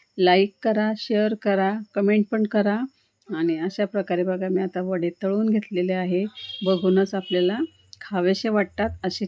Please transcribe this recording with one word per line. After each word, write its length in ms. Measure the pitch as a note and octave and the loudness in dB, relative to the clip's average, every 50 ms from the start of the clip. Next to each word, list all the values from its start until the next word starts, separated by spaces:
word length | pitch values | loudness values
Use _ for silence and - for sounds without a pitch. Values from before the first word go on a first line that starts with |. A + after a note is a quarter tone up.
| _ _ _ - | _ _ _ 2
लाईक 340 | F3+ F3+ F3+ F#3+ G3 G3+ - _ | 4 6 6 6 4 2 -2 _
करा, 300 | - A3+ G#3+ G#3 G#3+ G#3+ A3 G#3+ | -2 0 0 0 0 -2 -2 -6
शेअर 360 | - - A3 G#3 G#3+ G#3+ A3+ - | -4 -2 0 0 2 0 -2 -2
करा, 300 | - G#3 G3 F#3+ F#3+ G3 G#3 A3 G#3 - _ | -2 0 0 2 0 0 -2 -4 -8 -6 _
कमेंट 300 | G3 G3 G3+ G#3+ G#3+ G#3 - | 0 2 4 4 2 2 0
पण 160 | A3+ A3 G#3+ | 0 -2 -2
करा. 320 | G#3 - G#3+ G3+ G3+ G#3 A3+ C4 C4+ - _ _ _ _ _ _ - | 0 0 0 0 2 0 -2 -4 -6 -10 _ _ _ _ _ _ -8
आणि 280 | F#3+ D#3+ E3 E3+ D#3+ D#3 | -4 -2 0 0 0 -2
अशा 260 | E3 F#3+ - - G#3 | -4 -4 -2 -4 -4
प्रकारे 380 | G3 - G3+ F#3 - F3+ F3 | -2 -2 -4 -2 -2 -2 -2
बघा, 260 | F3+ F#3 F#3 F#3 F#3 F#3 | 0 -2 -2 -2 -2 -2
मी 140 | F#3 F#3+ | 0 -2
आता 180 | F#3+ F3+ - F3+ | -2 -2 -4 -4
वडे 280 | F#3 F#3 F#3+ F3 E3+ F3 F3 - | -4 -2 -2 -2 -2 -4 -4 -4
तळून 260 | G3+ F#3+ G3 G#3 A3 A3 | -2 -2 0 0 2 2
घेतलेले 440 | G#3+ G#3+ G#3 - G3 F3+ F3+ F#3 | 2 0 -2 -2 -2 -2 0 0
आहे. 320 | F#3 F#3 F3+ F#3 F3 F3+ G3+ G#3 - - - - - - G3+ | 0 -2 -2 0 0 -2 -2 -4 -8 -12 -14 -14 -10 -2 0
बघूनच 500 | F#3 F#3+ F3 F#3+ F#3 F#3 F#3+ G3 G3 G#3 | 0 2 2 2 4 4 4 2 2 -2
आपल्याला 440 | F#3+ F#3 - F3+ F3+ F3+ F#3 G#3 B3 D#4+ - _ _ _ _ - - | -6 -4 -2 0 0 2 0 0 -2 -4 -6 _ _ _ _ -20 -20
खावेसे 480 | - - G#3 F#3 F3 F#3 G3 F#3+ - A3+ | -12 -4 -2 0 2 2 2 2 0 0
वाटतात 580 | G#3+ G#3 F#3+ - - - G#3 A3+ - - - | 2 0 0 0 -2 -2 -2 -2 -2 -4 -6
असे 200 | F#3 - - G3+ | -6 -4 -4 -8